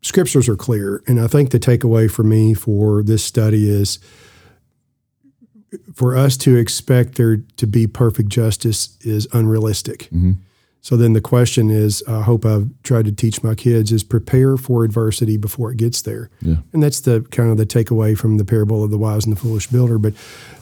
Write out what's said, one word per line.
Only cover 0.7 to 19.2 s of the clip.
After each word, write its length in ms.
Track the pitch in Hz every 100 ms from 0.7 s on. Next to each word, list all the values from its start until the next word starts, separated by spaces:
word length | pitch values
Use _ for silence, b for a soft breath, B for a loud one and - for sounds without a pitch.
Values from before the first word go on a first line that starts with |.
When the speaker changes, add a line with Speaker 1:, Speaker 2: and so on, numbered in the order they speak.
| 110 98 101 -
Speaker 1:
and 140 | 123
I 60 | 117
think 240 | 147 135
the 80 | 120
takeaway 520 | 113 120 120 113 110
for 120 | -
me 320 | 107 110 110
for 480 | 107 - 101 107 104
this 200 | 104 110
study 440 | - - 107 107 104
is 300 | 101 101 - b b b b b b _ _ _ _ _ _ 277 _ 240 220 _ - _
for 220 | - 127 127
us 200 | 135 131
to 180 | - 123
expect 580 | 113 - - 127 123 -
there 200 | 117 110
to 300 | - - 110
be 200 | 110 110
perfect 420 | - 120 101 104
justice 680 | 110 110 107 117 107 - _
is 260 | 113 107 104
unrealistic. 720 | 120 110 110 110 101 - -
Speaker 2:
Mm-hmm. 280 | - 82 90 95 b b b b
Speaker 1:
So 140 | - 120
then 160 | 117
the 80 | 110
question 480 | - 123 120 - 110
is, 320 | 107 107 101 -
I 140 | 113
hope 240 | 110 117 110
I've 220 | 107 104 -
tried 220 | - 120
to 80 | 107
teach 300 | 101 113 104
my 120 | 110
kids, 380 | 110 123 117 107
is 100 | 113
prepare 540 | - 120 - 131 135 135
for 260 | 131 120
adversity 540 | 113 107 110 104 113 110
before 340 | 104 - 113
it 60 | 113
gets 240 | 113 -
there. 280 | - 107 117 b
Speaker 2:
Yeah. 160 | - 80 -
Speaker 1:
And 100 | 160
that's 180 | 147 -
the 200 | - 113 113
kind 200 | - 117
of 80 | 110
the 80 | 107
takeaway 500 | 120 110 113 107 107
from 220 | 113 107
the 80 | 101
parable 360 | 113 104 110
of 80 | 104
the 60 | 104
wise 280 | 107 107